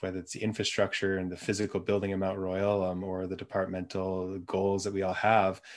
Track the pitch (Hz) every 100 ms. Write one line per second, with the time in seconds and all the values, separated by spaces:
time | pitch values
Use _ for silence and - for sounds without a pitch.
0 | 95 92 90 - 107 107 101 - 98 -
1 | 98 95 90 90 - 101 104 98 - 101
2 | 98 95 95 95 92 92 101 101 92 90
3 | 95 92 92 95 95 98 95 92 90 98
4 | 95 92 92 95 90 95 98 98 101 98
5 | 92 90 107 110 95 92 -